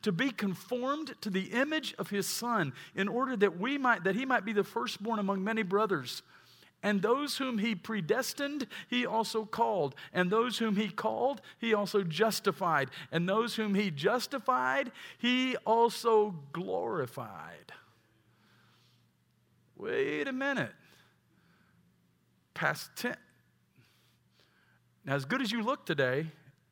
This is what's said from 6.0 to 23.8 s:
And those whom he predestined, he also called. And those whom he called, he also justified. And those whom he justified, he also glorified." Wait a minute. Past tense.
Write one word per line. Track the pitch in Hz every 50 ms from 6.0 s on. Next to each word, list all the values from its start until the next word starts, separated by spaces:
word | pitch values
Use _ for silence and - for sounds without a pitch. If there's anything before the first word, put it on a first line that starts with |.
| 127 120 - - - _ - - - - - - - - _ _ -
And | 202 208 196
those | 175 214 240 277 294 285 -
whom | - 269 262 240 214
he | 196 233 220
predestined, | 170 - - 220 208 165 151 208 247 247 - - - 285 285 294 294 262 - - - - -
he | 240 247 247
also | - 214 226 220 - - 220 220
called. | 214 - - 233 233 214 185 151 139 - - - - -
And | 180 180 180 202
those | 220 233 247 208 -
whom | 233 220 202
he | 196 220 196
called, | 165 - - 220 220 220 240 269 285 - - - - -
he | - 226 214
also | 208 208 180 - 208 196
justified. | 170 151 160 214 226 208 - - 202 175 - 190 170 160 143 135 127 - - - - -
And | 165 175 180
those | 196 220 233 226 -
whom | - 220 208 196
he | 190 214 190 151
justified, | 139 151 196 226 247 - - - 262 - - 254 254 254 254 262 277 254 247 - - - - - -
he | - 240 254 254 254 262 254 -
also | - 196 220 233 233 233 - - - 233 226 214 208 214 180 156 139 139 139
glorified." | 165 185 190 185 180 180 226 214 170 131 117 - 135 117 107 98 82 78 82 85 - - - - - - _ _ _ _ _ _ _ _ _ _ _ _ _ _ _ _ _ _ _ _ _ _ _ _ _ _ _ _ _ _ _ _ _ _ _ _ _ _
Wait | - - - - - 135 - - 302 285
a | 277 262
minute. | 254 269 277 277 226 135 107 - - _ - - - _ _ _ _ _ _ _ _ _ _ _ _ _ _ _ _ _ _ _ _ _ _ _ _ _ _ _ _ _ _ -
Past | - 160 147 143 - - - -
tense. | - - 247 - - _ _ _ _ _ _ _ _ _ _ _ _